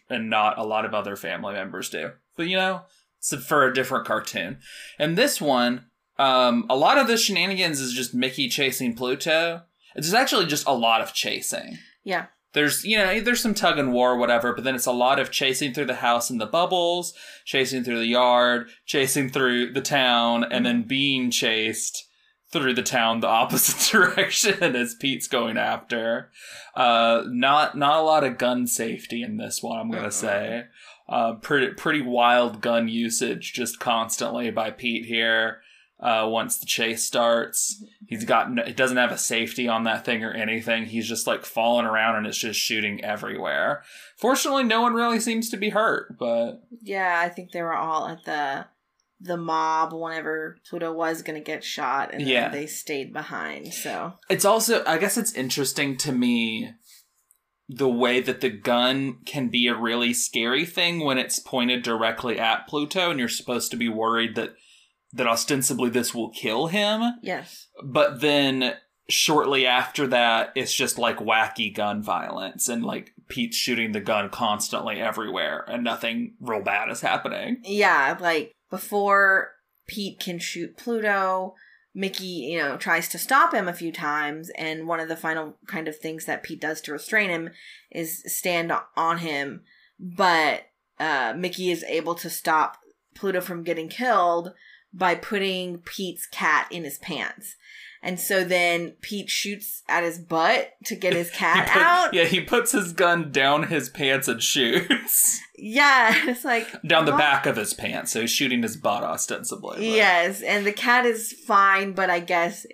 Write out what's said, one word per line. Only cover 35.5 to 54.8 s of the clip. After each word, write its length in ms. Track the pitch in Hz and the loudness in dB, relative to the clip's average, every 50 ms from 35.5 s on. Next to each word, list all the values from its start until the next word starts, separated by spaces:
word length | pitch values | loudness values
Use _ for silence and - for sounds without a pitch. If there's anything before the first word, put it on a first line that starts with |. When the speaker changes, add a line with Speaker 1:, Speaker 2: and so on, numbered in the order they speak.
| 110 - _ _ _ _ _ _ _ _ | -2 -8 _ _ _ _ _ _ _ _
Speaker 1:
Uh, 280 | - 120 113 110 110 110 | 0 0 2 2 2 2
once 300 | 110 113 110 - - - | 0 0 0 -2 -4 -4
the 60 | - | -4
chase 360 | - - 127 117 113 113 113 - | -4 -2 0 0 -2 -2 -2 -4
starts, 760 | - - 123 120 117 117 117 113 - - - - - - - - - _ _ - - | -2 0 2 4 4 4 2 0 -2 -4 -4 -4 -4 -6 -8 -12 -20 _ _ -14 -10
he's 180 | 117 107 - | -8 -6 0
got 260 | - 123 113 - 123 | 2 2 2 2 2
no, 100 | 127 120 113 | 0 -2 -2
he 100 | 110 110 | -2 0
doesn't 240 | 131 131 127 127 123 | 0 0 2 2 2
have 140 | 123 117 | 2 2
a 60 | 117 - | 0 -2
safety 520 | - - 120 113 113 113 - - 123 120 | -2 -2 0 -2 -2 -2 -4 -2 0 0
on 160 | 113 113 113 | 0 0 0
that 180 | 113 110 107 - | 0 -2 -2 -2
thing 180 | 123 117 110 | -2 -2 -2
or 120 | 110 110 - | -2 -4 -4
anything. 500 | 110 110 110 113 113 113 120 117 113 110 | -4 -4 -2 -2 -2 -2 -2 -2 -2 -2
He's 220 | 107 110 113 104 113 | -4 -4 -4 -4 -4
just, 180 | 117 104 - | -4 -4 -2
like, 200 | 131 110 - - | -2 -2 -2 -4
falling 400 | - - 113 113 117 120 120 113 | -6 -2 0 2 4 4 2 2
around 320 | 110 110 110 110 113 113 107 | 2 2 2 2 2 2 0
and 100 | 107 104 | -2 -4
it's 100 | - - | -4 -4
just 220 | - 113 101 - | -4 -4 -4 -2
shooting 420 | - - 113 107 107 104 101 95 - | -2 -2 -2 -2 -2 -2 -4 -4 -6
everywhere. 800 | 107 104 107 113 110 107 - 92 80 69 71 90 - - - - - - - - - - - | -6 -6 -6 -6 -8 -8 -6 -4 -2 -2 0 0 0 -2 -4 -8 -16 -20 -20 -20 -20 -10 -4
Fortunately, 460 | - 226 269 262 - 302 269 277 254 | 0 0 2 2 0 0 0 0 2
no 160 | 220 220 226 | 2 2 2
one 120 | 240 240 233 | 2 2 2
really 280 | 233 233 233 233 220 | 2 0 0 0 0
seems 280 | 226 233 226 226 226 - | 0 -2 -2 -2 -2 -4
to 60 | - 190 | -4 -4
be 120 | 208 214 | -2 -2
hurt, 480 | 185 214 220 202 - - - - - - | 0 2 2 2 0 -2 -6 -10 -10 -6
but 420 | 123 117 117 117 117 123 - - _ _ - - | -2 0 0 0 0 -2 -4 -10 _ _ -20 -16
Speaker 2:
Yeah, 400 | - 196 196 190 185 180 175 170 175 | -12 -8 -4 -2 0 0 2 2 0
I 60 | 175 | -2
think 220 | 175 190 180 185 | -4 -8 -14 -10
they 100 | - 170 | -8 -6
were 140 | 170 165 160 | -4 -4 -2
all 300 | - 147 160 160 156 - - | -2 -2 -2 -2 -4 -4 -6
at 160 | 165 165 - | -8 -10 -10
the, 400 | 165 156 151 147 135 139 - - - _ _ _ _ _ _ _ _ _ - | -6 -4 -4 -2 -4 -4 -6 -10 -12 _ _ _ _ _ _ _ _ _ -14
the 160 | 180 175 175 170 | -8 -6 -6 -4
mob 560 | 170 165 160 160 156 156 160 160 160 160 170 | -2 -2 0 0 0 2 2 0 0 -2 -4
whenever 640 | 160 165 160 160 160 156 156 156 156 156 165 175 _ _ - | -6 -8 -6 -6 -6 -4 -4 -4 -4 -6 -8 -12 _ _ -12
Pluto 220 | - 170 165 165 | -8 -6 -6 -4
was 300 | 160 160 160 160 165 165 | -4 -2 -2 -2 -2 -4
gonna 180 | 165 - 156 156 | -6 -10 -10 -10
get 240 | 151 - 156 156 - | -8 -8 -10 -8 -8
shot, 460 | - - 156 143 127 131 139 120 - | -8 -6 -4 -2 -2 -2 -2 -2 -4
and 100 | - 139 | -6 -4
then 60 | 143 131 | 0 0
Speaker 1:
Yeah. 220 | 127 120 120 - | 2 2 2 0
Speaker 2:
they 160 | - 143 151 147 | -2 -6 -8 -8
stayed 460 | - - - - 151 135 131 - - | -10 -10 -8 -8 -8 -8 -8 -8 -10
behind, 600 | 147 151 - 151 101 78 76 73 71 76 - - | -12 -10 -10 -10 -10 -8 -10 -10 -12 -12 -12 -10
so. 420 | - - 151 104 85 - 170 185 _ _ - | -10 -8 -8 -6 -6 -8 -10 -12 _ _ -2
Speaker 1:
It's 140 | 185 180 - | 0 2 4
also, 400 | 202 220 226 220 233 226 - | 4 4 4 4 2 2 2